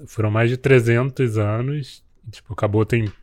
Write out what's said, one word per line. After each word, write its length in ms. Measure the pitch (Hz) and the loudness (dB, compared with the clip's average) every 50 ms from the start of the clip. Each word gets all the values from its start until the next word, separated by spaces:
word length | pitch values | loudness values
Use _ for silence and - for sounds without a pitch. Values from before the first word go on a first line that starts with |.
| 135 | -12
Foram 240 | - - 113 104 107 | -12 -6 -4 -2 0
mais 200 | 107 113 117 117 | 0 2 0 0
de 60 | 127 | 0
trezentos 840 | 123 - 139 135 123 113 117 117 117 127 135 - - 131 117 107 110 | 0 4 4 6 6 6 4 2 2 0 -2 -2 -2 -2 -2 0 -2
anos. 640 | 104 104 110 113 123 135 147 151 135 - - - _ _ _ _ - 110 | -2 -2 -2 -4 -4 -4 -6 -6 -8 -10 -14 -20 _ _ _ _ -20 -20
Tipo, 220 | - - - - 104 | -20 -20 -18 -16 -8
acabou 320 | - 110 104 101 110 107 | -4 -2 0 2 0 0
tem 260 | - 120 117 107 98 - - | 0 0 -2 -2 -4 -6 -8